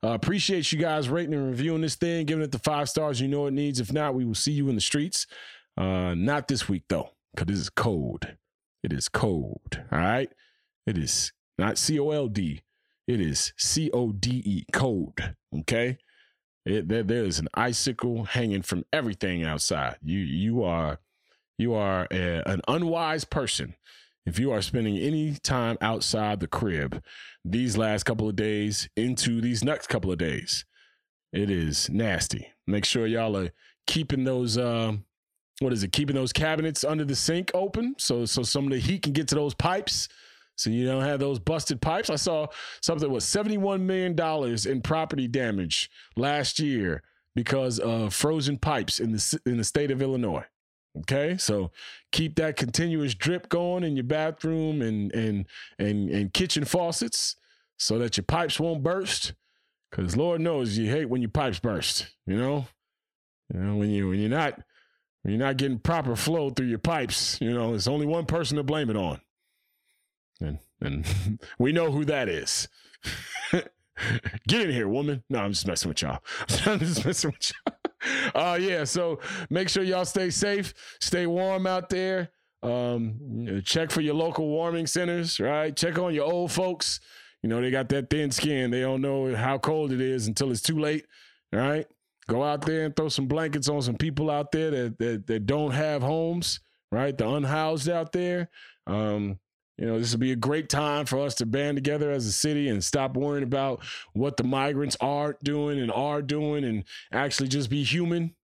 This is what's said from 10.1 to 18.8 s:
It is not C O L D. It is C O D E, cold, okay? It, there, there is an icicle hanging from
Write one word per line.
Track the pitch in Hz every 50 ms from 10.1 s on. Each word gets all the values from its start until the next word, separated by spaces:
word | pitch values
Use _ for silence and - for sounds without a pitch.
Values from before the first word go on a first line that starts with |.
| 113 127 135 - - _ _ _ _ _ _ _ _ _ _
It | - 107
is | 87 73 - - - - - - _ _ _ _ -
not | 90 104 110 -
C | - - 156 151
O | 143 151
L | 151 151 139 117
D. | 104 101 95 80 71 78 - _ _ _ _ _ _ _ _ -
It | 120 110
is | 90 78 71 - - - -
C | - - - - 156 160 147
O | - 123 123 113 104
D | 98 95 123 127 127 -
E, | 104 98 87 - - -
cold, | - 139 131 113 95 80 - - - - - - _ _ _ - 73
okay? | 78 - 120 113 120 127 127 - _ _ _ _ - _ _ _ _ _ _ _ _
It, | - 98 107 85 78
there, | 107 117 110
there | 95 117 123 113
is | 95 85 80
an | 78 78 -
icicle | - 117 123 120 - - 139 123 - - 120 120 113 110
hanging | 104 - 123 120 113 101 98 92
from | - - 87